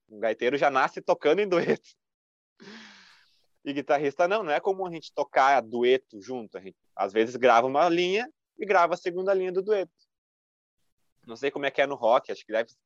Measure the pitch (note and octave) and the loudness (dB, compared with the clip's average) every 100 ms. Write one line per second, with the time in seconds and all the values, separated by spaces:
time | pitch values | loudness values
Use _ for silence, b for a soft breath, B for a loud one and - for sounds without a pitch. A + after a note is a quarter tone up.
0 | _ A2 A2 A2 A#2+ C#3+ D3 C3+ D3+ - | _ -6 -4 -2 -2 0 2 2 0 -2
1 | - F3 D3 E3+ G#3 E3+ - - _ _ | -4 0 2 0 0 0 0 -4 _ _
2 | _ _ _ _ _ _ G3 A3+ A3 B | _ _ _ _ _ _ -20 -20 -20 B
3 | B B B B B _ - C#3 C3 C#3+ | B B B B B _ -10 -6 -2 0
4 | C#3+ C#3 F3 G#3+ F3 D3+ G3 F#3+ F#3+ E3 | 0 0 0 0 -2 -2 -2 -4 -6 -10
5 | - - F#3+ D3+ C3+ C#3 A2 A#2+ B2 C3 | -12 -8 -2 2 4 4 0 0 2 2
6 | - G#2+ G2 B2+ G#2 F#2 F#2+ - _ - | 0 -18 -12 -12 -12 -14 -16 -20 _ -6
7 | F#2+ G#2 A2+ B2 B2 A#2 B2+ C#3+ E3+ E3+ | -4 0 -2 2 4 6 4 2 0 2
8 | F3+ G3+ C4 _ _ - G3 F#3+ E3+ F3 | 0 -2 -4 _ _ -12 0 2 2 0
9 | F#3 F3 F#3+ F#3+ F#3 F#3 F#3+ G#3 F3 _ | -6 -6 -2 -2 -2 -4 -2 -2 -4 _
10 | _ _ _ _ _ _ _ _ _ _ | _ _ _ _ _ _ _ _ _ _
11 | _ _ - A2+ C#3+ D3 C#3 - C#3 C3+ | _ _ -20 -6 -6 -4 -4 0 -2 0
12 | A2+ C3 - G2+ - A2 A#2 _ | 2 2 0 -12 -6 -4 -4 _